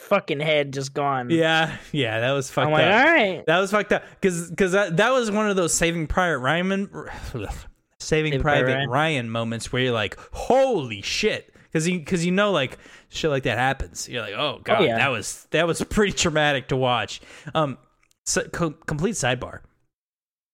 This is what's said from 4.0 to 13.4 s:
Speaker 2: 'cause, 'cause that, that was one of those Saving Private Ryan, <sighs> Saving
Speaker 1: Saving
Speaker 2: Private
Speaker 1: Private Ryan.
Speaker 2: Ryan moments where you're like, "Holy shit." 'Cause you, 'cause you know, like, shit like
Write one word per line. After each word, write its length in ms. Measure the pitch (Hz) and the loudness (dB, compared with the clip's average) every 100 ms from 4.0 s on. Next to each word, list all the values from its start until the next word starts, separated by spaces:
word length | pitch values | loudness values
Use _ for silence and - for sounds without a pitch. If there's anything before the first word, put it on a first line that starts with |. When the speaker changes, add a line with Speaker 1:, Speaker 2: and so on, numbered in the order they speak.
| - - | -4 -2
Speaker 2:
'cause, 300 | 190 170 170 170 | -2 -2 -4 0
'cause 140 | 190 | 2
that, 260 | 190 202 165 | 2 2 2
that 120 | 220 | 4
was 220 | 262 226 | 2 0
one 180 | 202 214 | 0 0
of 60 | 190 | 2
those 180 | 165 | 0
Saving 320 | - 170 170 151 | 2 0 0 -2
Private 320 | - 180 143 | 0 0 0
Ryan, 500 | 127 165 185 196 202 | 0 0 0 -2 -4
<sighs> 440 | - - - - | -8 -14 -12 -10
Saving 160 | 123 95 - - - _ - | -8 -8 -10 -14 -20 _ -12
Speaker 1:
Saving 420 | - 156 156 139 | -2 0 2 0
Speaker 2:
Private 220 | 139 147 | 2 2
Speaker 1:
Private 120 | - 131 | 2 0
Ryan. 120 | 139 | 0
Speaker 2:
Ryan 400 | 127 156 147 117 | 0 0 0 -2
moments 420 | 117 113 117 - | -4 -4 -6 -4
where 100 | 123 | -2
you're 100 | 127 | 0
like, 240 | 117 104 - - | 0 -2 -6 -14
"Holy 680 | - - 254 269 214 131 101 | -6 2 4 4 0 -4 -8
shit." 500 | - - 214 143 - - _ | -6 -2 -2 -2 -8 -20 _
'Cause 140 | 160 160 | -2 -2
you, 120 | 180 | -2
'cause 200 | 147 180 | -2 -2
you 60 | 175 | 0
know, 200 | 185 208 | 2 2
like, 260 | 175 131 - - - _ | 0 -2 -6 -20 -20 _
shit 200 | - 160 | -4 -2
like 120 | 135 | 0